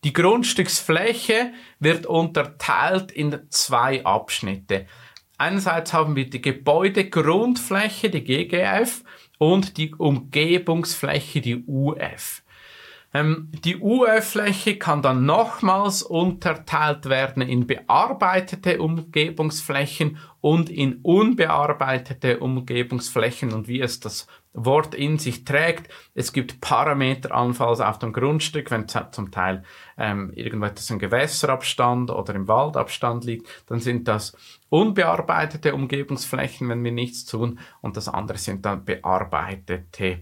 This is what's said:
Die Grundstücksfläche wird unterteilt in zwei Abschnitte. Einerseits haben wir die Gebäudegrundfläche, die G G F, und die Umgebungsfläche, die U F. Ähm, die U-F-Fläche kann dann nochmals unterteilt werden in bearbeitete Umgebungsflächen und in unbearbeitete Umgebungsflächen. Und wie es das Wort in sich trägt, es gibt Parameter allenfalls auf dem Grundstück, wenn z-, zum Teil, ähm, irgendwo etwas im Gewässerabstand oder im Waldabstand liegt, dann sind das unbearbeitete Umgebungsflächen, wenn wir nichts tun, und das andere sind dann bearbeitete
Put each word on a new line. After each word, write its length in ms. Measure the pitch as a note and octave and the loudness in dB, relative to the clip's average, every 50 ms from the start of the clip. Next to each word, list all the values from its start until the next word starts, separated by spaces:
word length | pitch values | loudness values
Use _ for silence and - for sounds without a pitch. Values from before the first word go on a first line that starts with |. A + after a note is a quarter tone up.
| - | -2
Die 100 | D3 C3+ | 0 2
Grundstücksfläche 1400 | - E3+ F#3 G#3+ A#3+ A#3+ - - - F#3 - - - - - D#3+ D#3+ F#3+ A3+ A#3 A#3 - - A3 A3+ B3 B3 - - - - - _ | 4 6 6 6 4 2 0 0 0 0 0 0 -4 0 2 0 2 2 0 -2 -2 0 0 2 2 2 -2 -6 -14 -20 -20 -12 _
wird 260 | D3 D#3 E3 E3 E3 | 2 2 2 2 0
unterteilt 1040 | - E3+ E3 E3 E3 - D#3 C#3+ C#3+ - - - - C3 F2 C3+ D#3+ F#3+ F#3 F#3+ - | 0 2 2 2 2 0 0 -2 -2 -4 -8 -2 0 2 2 2 2 2 0 -2 -4
in 280 | - - D3+ D3 C#3+ D3 - - | -6 -4 -2 -2 -2 -4 -10 -6
zwei 560 | - - - - B2+ A#2+ A#2+ C3 C#3 C3 - | -2 -2 0 2 2 2 2 2 0 0 0
Abschnitte. 800 | E2+ G2 A2 - - - - - G2+ G2 F#2+ - _ G2+ F#2+ G2 - - - - - - - _ _ _ _ | 2 0 0 0 -2 -6 -4 -4 -4 -6 -6 -4 _ -2 -2 -2 -6 -20 -20 -20 -20 -20 -20 _ _ _ _
Einerseits 560 | C#3 D#3+ F#3+ G3 F#3+ F#3+ E3 E3 D#3+ - - | -2 0 0 0 0 0 0 0 -2 0 2
haben 220 | E3 D#3 D3+ D3+ | 2 2 4 2
wir 140 | C3+ C3+ B2+ | 0 -2 -2
die 120 | - B2+ | -6 -4
Gebäudegrundfläche, 1700 | - C#3+ B2+ C3+ - - D3 D#3+ F#3 G3+ G3 G#3+ F#3+ F#3+ - E3+ D3 D3 E3 F#3+ A3+ B3 B3 B3 - - F#3+ G3 G#3 G#3+ G#3 - - A3 | -2 -2 -2 0 2 4 4 4 4 2 2 2 -2 2 2 2 4 4 4 4 4 2 2 0 0 -2 0 0 0 0 -2 -2 -2 0
die 140 | - D#3 B2 | 0 0 0
G 220 | - C3 C#3+ E3+ | 0 0 0 0
G 140 | E3 - F3 | 0 0 0
F, 440 | F#3 G3 G3 G3 A#3 A#3+ - - - - - - - _ _ _ | 2 2 2 2 2 0 -2 -8 -12 -20 -20 -20 -20 _ _ _
und 380 | D3+ D#3 F3+ G3 F#3+ F#3+ - - | 4 6 6 6 4 0 -2 -4
die 160 | D#3 D#3 D3+ | -4 -4 -4
Umgebungsfläche, 1500 | - E3+ D3+ C#3 B2+ - - - D3 D3+ E3 F3 F3+ F3+ F3 E3 E3+ D#3+ D#3 - - - C#3 D3 D3 - - - D3+ | 0 2 2 2 2 0 -2 0 0 4 4 4 2 2 2 0 0 0 -2 -4 -4 -4 -2 -2 -2 -4 -2 -4 -4
die 220 | B2 B2 A#2+ B2 - - | -2 -2 -4 -4 -4 -4
U 260 | C#3+ C3+ C#3 C#3+ D#3 | -2 0 0 0 0
F. 500 | - - - - - - - - - _ _ - - - - - - - - - - _ _ _ | -2 -6 -8 -8 -10 -12 -12 -12 -14 _ _ -20 -20 -20 -20 -20 -20 -20 -20 -20 -20 _ _ _
Ähm, 360 | C#3 D3+ D#3 D#3+ D#3+ D#3 - D#3 D3+ - | 2 2 2 2 0 -2 -12 -14 -6 -4
die 140 | E3 F3+ F3 | -4 -4 0
U-F-Fläche 1000 | - G3 A3+ B3+ B3 A3+ A3 A3 G#3+ - - G#3+ G#3 G#3 G3 F#3+ - A3 G3+ G3+ | 0 2 4 6 6 6 6 4 2 0 -4 -2 0 0 0 0 0 -2 -2 0
kann 240 | - F3 D#3 D3 | 0 0 0 4
dann 240 | C3 C3+ C3 B2+ B2+ | 4 2 4 4 4
nochmals 800 | C#3+ D3+ G3+ A#3 A3+ - - - G3 F#3 G3 G3+ G3+ F#3+ G3 - | 4 6 4 4 2 0 0 2 4 4 4 4 2 0 -2 -4
unterteilt 1040 | - F3+ E3 F3 F#3 F3+ - - F3+ D#3 D3+ - - - D#3 D3+ D3+ D3 D3 - C3+ | -2 0 2 2 2 0 0 -2 -2 -2 -2 -6 -2 0 2 2 2 0 -2 0 0
werden 340 | C3+ C3 C3 C3 C3 C3+ | 0 2 2 0 0 -2
in 240 | B2+ B2+ B2+ B2 A#2+ | -2 0 0 0 2
bearbeitete 1160 | A#2+ C3+ - - _ - C#3+ G3 B3 C4+ F#3+ G#3 F#3 F#3 F#3 F#3 - - F#3 - F3+ F3 - | 0 -2 -4 0 _ 4 4 4 4 0 0 0 2 2 2 0 -2 -10 -4 0 0 0 0
Umgebungsflächen 1400 | D#3+ D#3 E3 E3 D#3+ - - D3+ D3+ E3 E3 - D#3 D#3 D3+ - - - C#3 C#3 C#3+ C#3+ - - E3 D3 - - - - - _ | 0 -2 -2 -2 -6 -4 0 0 0 0 0 -2 -2 -2 -2 -4 -6 -4 -2 -2 -2 -2 -2 -2 -2 -2 -2 -4 -16 -20 -20 _
und 280 | - D3 D#3 E3+ E3 E3 | 2 4 4 4 4 0
in 300 | - - C#3 C3+ B2+ - - | 0 0 0 0 0 -2 2
unbearbeitete 1400 | - E3+ F#3+ G#3+ A3+ B3+ - E3 D#3+ D#3+ D3 D3 D3 - - C3+ C3+ C3 B2+ B2+ - C3 - - C3 A#2+ - | 4 6 6 6 4 4 2 2 2 4 2 2 2 0 0 0 0 0 -2 -2 -6 -12 -2 0 0 0 2
Umgebungsflächen. 1120 | - B2+ C3 B2+ B2 - B2 B2 A#2+ B2 B2+ B2 - - - B2+ A2 A#2+ A#2+ - - B2+ A2 | 0 -2 -2 -2 -4 -2 -2 -2 -2 -2 -2 -6 -6 -2 0 0 0 0 0 -2 -4 -4 -4
Und 160 | A2 G#2 G#2+ | -4 -6 -4
wie 100 | A#2+ C3 | -4 -4
es 220 | C3 A#2+ - - | -2 -4 -4 -6
das 260 | - G#2+ - - - _ - - _ _ _ | -10 -10 -10 -10 -14 _ -20 -20 _ _ _
Wort 400 | - A#2 B2+ C3+ D3+ D#3 D3+ - | -4 0 4 4 4 2 0 -4
in 260 | - C#3 D3 D#3 D3+ | -4 -2 0 0 0
sich 260 | D3+ C3 A#2 - - | -2 -4 -6 -6 -6
trägt, 440 | - C#3+ C#3+ D#3+ D3+ B2 - - - - - - _ _ | -2 0 2 2 2 0 -2 -6 -18 -20 -20 -20 _ _
es 180 | - B2 - - | -8 -8 -4 -2
gibt 260 | C#3+ B2 B2 - - | -4 -4 -4 -8 -12
Parameter 760 | - - - A#2 C3+ D#3 D3 C#3 C3+ C3 C3+ C3+ C3 - - | -4 0 2 2 4 2 2 2 2 0 0 -2 -4 -2 0
allenfalls 460 | A#2+ B2 B2 B2 A#2+ B2+ A#2 A#2+ A#2 | 0 2 0 0 0 2 2 2 2
auf 200 | A#2 G#2 G#2+ - | 2 0 0 -2
dem 120 | - A2+ | -6 -4
Grundstück, 600 | G#2+ - A#2+ C#3 D3+ D#3 D3+ - - D#3 C3 - | -2 -2 0 0 0 0 -2 -2 -4 -6 -4 -2
wenn 180 | B2 A2+ G#2+ - | -4 -4 -4 -4
z-, 260 | - A#2 G#2+ - - | -6 -6 -6 -6 -8
zum 160 | - G#2 F#2+ | -10 -10 -8
Teil, 320 | - G2+ F2+ F#2+ F#2+ F#2+ F#2+ - - - - - - - | -4 -2 0 0 -2 -4 -6 -14 -20 -20 -20 -20 -10 -6
ähm, 360 | A2 G#2+ G2+ G2+ G2 F#2+ - | -4 -2 -2 -4 -6 -8 -10
irgendwo 300 | - A#2 A#2 - G#2+ G#2 | -10 -8 -8 -4 -4 -4
etwas 240 | G#2 G2+ - - - | -4 -6 -8 -8 -8
im 100 | A#2 G2+ | -6 -6
Gewässerabstand 1120 | - F#2+ A2 A#2+ C#3 D3 - - - - C3+ B2+ - - - - B2+ A#2+ B2 B2 B2 A#2+ | -4 0 0 0 0 0 -2 -2 0 0 0 0 -2 -6 -2 0 2 2 2 0 -2 -2
oder 240 | - - G2 G2 G2+ | -4 -6 -6 -6 -6
im 120 | G2 F#2+ G2 | -6 0 2
Waldabstand 760 | G#2+ A#2+ C#3 D#3 D3+ C3 A2 - - - - B2 A#2 A#2+ A#2 | 2 2 2 2 0 -2 -4 -4 -4 -4 -2 -2 -2 -2 -4
liegt, 240 | A#2+ A#2 A2+ - - - - _ _ | -6 -8 -8 -10 -16 -20 -20 _ _
dann 120 | A#2 A#2 | -6 -4
sind 280 | A#2 B2+ B2 A#2 A#2+ - | -2 -2 -2 -2 0 0
das 280 | G#2+ G#2+ G#2 - - _ - - - _ _ _ | -2 -2 -2 -8 -14 _ -20 -20 -20 _ _ _
unbearbeitete 1040 | - D#3 G3+ A3 G3+ G3 F3 E3 E3+ E3+ D#3+ - E3+ D#3+ D#3 D3+ D3+ D3+ - D#3 C#3 | 2 4 4 4 2 2 2 2 2 0 0 0 0 0 0 -2 -4 -2 -2 -2 0
Umgebungsflächen, 920 | C#3 C3+ B2 C3 C#3 C#3+ C#3 C#3 B2 - - - B2+ C#3 C3 - - C3 B2 | 0 -2 -4 -4 -6 -4 -6 -6 -8 -6 -6 -4 -4 -4 -4 -4 -6 -6 -4
wenn 160 | A#2 A#2+ A#2+ | -4 -2 -2
wir 80 | A#2+ | -4
nichts 340 | A#2 A#2 B2 A#2+ - - - | -2 -4 -4 -6 -6 -12 -12
tun, 340 | - - A2+ A#2 A#2+ A#2+ - - - - _ | -8 -4 -2 -2 -2 -4 -6 -14 -20 -20 _
und 140 | - - F#2+ | -10 -8 -8
das 140 | G#2+ G#2+ - | -6 -10 -6
andere 280 | - - G2+ - F#2 G2 | -6 -6 -6 -6 -8 -8
sind 280 | - - G2+ G2 G2 | -6 -6 -6 -4 -4
dann 180 | G#2 G2+ F#2 F#2+ | -4 -4 -4 -4
bearbeitete 1400 | - G2 - - - F#2 F#2+ G2+ - - D2+ D2+ - G2 F#2+ - - F#2 F2+ E2+ - - - G2 F#2 F#2 E2+ | -6 -6 -4 -2 0 0 0 0 -2 -2 -4 -2 -4 -8 -12 -8 -8 -8 -8 -8 -12 -10 -4 -4 -4 -4 -4